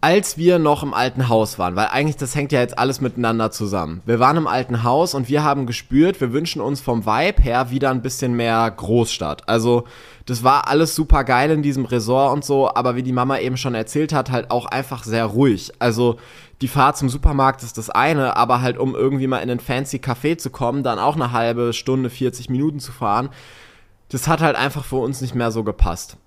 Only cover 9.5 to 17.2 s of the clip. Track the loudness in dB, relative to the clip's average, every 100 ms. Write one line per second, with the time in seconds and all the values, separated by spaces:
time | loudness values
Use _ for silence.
9.5 | 0 2 0 0 -16 -20 -20 -8 0 4
10.5 | 4 4 2 2 0 4 4 6 2 4
11.5 | 2 0 -2 0 -2 2 2 2 0 0
12.5 | 2 2 2 0 -2 -2 -2 0 0 -2
13.5 | -4 -4 -4 -4 -2 0 -2 0 -2 -2
14.5 | -4 -2 -6 -6 -8 -4 -2 0 4 4
15.5 | 4 -2 -2 -2 2 0 0 -8 -20 -20
16.5 | -8 -4 2 2 2 -2 2